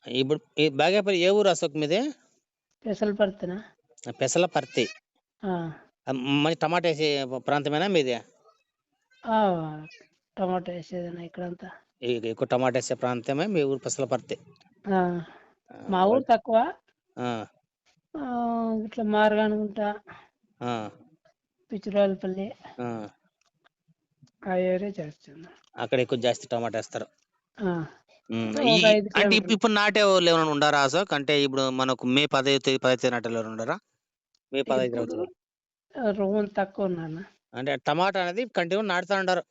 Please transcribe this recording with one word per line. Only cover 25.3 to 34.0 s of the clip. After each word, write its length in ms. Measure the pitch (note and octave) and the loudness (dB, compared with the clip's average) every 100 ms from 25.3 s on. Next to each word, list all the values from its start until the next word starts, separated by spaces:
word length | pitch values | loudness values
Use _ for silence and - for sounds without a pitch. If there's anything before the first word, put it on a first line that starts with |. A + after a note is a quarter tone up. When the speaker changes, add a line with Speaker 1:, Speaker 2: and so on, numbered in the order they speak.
| D3 E3+ - _ - | -20 -20 -20 _ -10
Speaker 1:
అక్కడ 240 | A#2+ C3 | -2 0
ఎక్కువ 180 | B2 B2+ | 0 0
జాస్తి 280 | A#2+ A2+ - | 0 -2 -4
టమాటా 320 | A#2 A#2 A2 | -4 -4 -6
వేస్తారు. 280 | - A2+ A2 _ _ _ _ - | -8 -10 -12 _ _ _ _ -6
Speaker 2:
ఆ. 260 | G3 E3+ D#3 - _ _ - | -4 -4 -6 -14 _ _ -8
Speaker 1:
ఉమ్, 180 | A2+ A3 | -4 -4
Speaker 2:
అంటే 140 | A3 | 0
Speaker 1:
ఈ, 160 | B3+ A3 | 2 4
Speaker 2:
ఒక 60 | |
ఐదు 20 | A3 | 6
Speaker 1:
అంటే 100 | G#3+ | 4
ఇప్పు-, 220 | G3+ E3 | 2 0
Speaker 2:
కిలోమీటర్లు. 340 | G3+ G#3+ - | 4 4 2
Speaker 1:
ఇప్పుడు 200 | G#3+ A#3 | 0 2
నాటే 300 | G#3 G#3 G#3 | 2 2 4
వాళ్ళు 280 | G3+ F#3 E3+ | 4 6 6
ఎవరైనా 200 | E3 D#3+ | 4 2
ఉండారా 300 | C#3+ D3+ D3 | 2 4 4
అశోక్? 340 | C3+ D#3 G3+ | 4 2 0
అంటే 280 | C#3+ C#3 D3 | -2 2 2
ఇప్పుడు 280 | C#3 C3 C3 | 2 2 0
మనకు 360 | C3 C3 C3 B2+ | 0 0 0 2
మే 200 | C3 D3 | 2 4
పదహైదు 320 | C#3 C3 C#3 | 2 2 2
తేదీ, 200 | C#3 C3+ | 2 2
పదహైదు 220 | C3 B2+ | 2 2
తేదీ 120 | C3 | 2
నాటే 160 | A#2+ A2+ | 0 -4
వాళ్ళు 220 | A#2 A2 | -4 -6
ఉండారా? 280 | A2 A#2 F3+ _ _ | -6 -6 -6 _ _